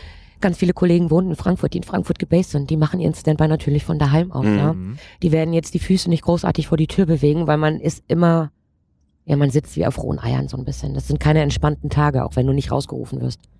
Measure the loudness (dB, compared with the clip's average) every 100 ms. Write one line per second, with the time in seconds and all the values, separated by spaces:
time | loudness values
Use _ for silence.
0 | -20 -20 -20 -4 -4 0 0 2 2 2
1 | 4 2 0 -2 -2 -2 -2 -4 -6 -6
2 | -4 -4 0 0 0 -4 -2 0 0 0
3 | -2 -2 -2 2 2 2 0 0 0 0
4 | 2 2 2 0 2 2 2 0 -6 -12
5 | -16 -4 0 2 2 0 0 -6 0 0
6 | 2 0 2 0 0 -2 0 0 0 0
7 | 2 4 2 2 2 2 2 0 -4 -6
8 | _ 2 4 4 0 -8 _ _ _ _
9 | _ _ -2 2 4 2 -2 -2 -2 -2
10 | -6 -4 -2 -2 -4 -6 -8 -8 -6 -6
11 | -4 0 2 4 2 0 0 -2 -2 0
12 | 2 0 -2 0 0 0 0 -4 -4 -10
13 | -10 -6 -6 -8 _ _